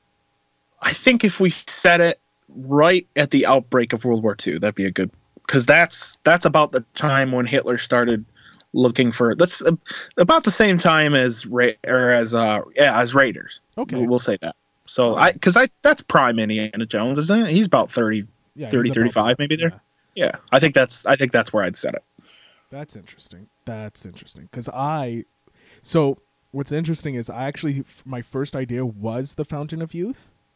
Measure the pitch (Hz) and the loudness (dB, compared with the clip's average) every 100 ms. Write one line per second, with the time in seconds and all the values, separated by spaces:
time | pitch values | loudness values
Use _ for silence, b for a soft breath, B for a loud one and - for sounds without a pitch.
0 | _ _ _ _ _ _ _ _ - - | _ _ _ _ _ _ _ _ -6 0
1 | 262 240 208 - 185 - - - 175 170 | 2 2 0 2 0 0 -8 0 2 4
2 | 170 - _ _ _ - 131 143 165 185 | 2 0 _ _ _ -18 -2 4 4 2
3 | - 143 143 139 117 131 117 127 117 113 | -2 -2 2 2 4 2 2 0 0 -2
4 | 123 113 110 98 92 82 104 101 95 92 | 0 0 0 -2 -6 -2 -4 -2 -4 -2
5 | 92 _ _ _ - 139 120 156 170 - | -6 _ _ _ -2 0 4 4 4 -2
6 | - - 151 175 165 156 151 127 - - | -6 -2 2 2 4 2 2 0 -6 -6
7 | 151 135 135 127 120 135 - 120 - 120 | -2 0 0 -2 0 0 0 -4 0 0
8 | 120 110 110 b b b b 127 123 117 | 2 -2 -4 b b b b 0 2 2
9 | 120 113 117 104 180 - 170 165 B B | 0 2 0 2 2 2 0 -2 B B
10 | B - 180 320 220 - 214 175 175 156 | B 0 4 4 2 2 2 4 4 4
11 | 151 139 127 110 104 123 120 107 - 127 | 4 2 0 -4 -6 0 0 0 -2 2
12 | 123 120 113 117 110 104 - 135 143 113 | 4 2 2 0 0 0 -2 2 4 4
13 | 120 135 131 90 - - _ - - 123 | 2 2 2 -2 -14 -20 _ -12 -8 -4
14 | 120 123 - 98 80 - _ _ - - | -2 0 -2 -4 -6 -12 _ _ -8 0
15 | 120 95 175 - 185 226 269 _ 294 294 | 0 4 2 4 2 4 2 _ 2 2
16 | - 156 127 113 107 107 107 107 110 104 | 0 2 2 0 -2 -4 -6 -8 -6 -4
17 | 120 139 160 220 202 180 208 131 - 120 | -2 -2 0 0 2 2 2 2 0 -2
18 | 110 107 104 _ _ - 113 127 135 120 | -2 -2 -6 _ _ -16 -2 0 0 2
19 | 117 113 110 127 143 156 165 - _ _ | 2 2 0 0 -2 -2 -4 -6 _ _
20 | _ 190 147 - - 139 156 135 127 - | _ -4 -4 -4 0 2 4 2 0 -2
21 | 120 135 131 117 - 107 90 - - - | 0 0 2 0 0 -2 -4 -4 -6 -8
22 | _ _ b b b b b 135 147 107 | _ _ b b b b b -18 -18 -20
23 | 85 - - 90 107 _ - 110 107 - | -20 -20 -20 -20 -20 _ -14 -12 -14 -16
24 | 92 87 - - 85 127 131 127 147 156 | -20 -20 -20 -20 -18 -14 -12 -6 -6 -4
25 | 127 117 - _ _ b b b - 165 | -6 -8 -12 _ _ b b b -2 2
26 | 139 131 _ _ _ 135 139 151 165 160 | 2 -2 _ _ _ -10 -6 -4 -4 -6
27 | 151 123 113 110 135 - 156 139 - - | -6 -8 -8 -8 -8 -6 -4 -4 -8 -18
28 | 131 127 - 135 147 139 123 123 127 104 | -12 -12 -8 -6 -6 -6 -6 -4 -6 -6
29 | 110 120 139 - 143 147 151 165 165 170 | -8 -6 -8 -8 -8 -8 -8 -10 -10 -8
30 | 208 - _ _ _ | -10 -10 _ _ _